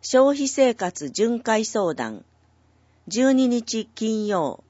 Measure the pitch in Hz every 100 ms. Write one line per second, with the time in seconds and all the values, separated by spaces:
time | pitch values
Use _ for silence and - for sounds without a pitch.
0 | - 254 269 285 269 - 262 233 180 -
1 | 147 120 226 233 240 220 220 220 185 139
2 | 113 104 _ _ _ _ _ _ _ _
3 | - 202 262 262 254 240 226 220 208 -
4 | 220 220 208 190 147 - _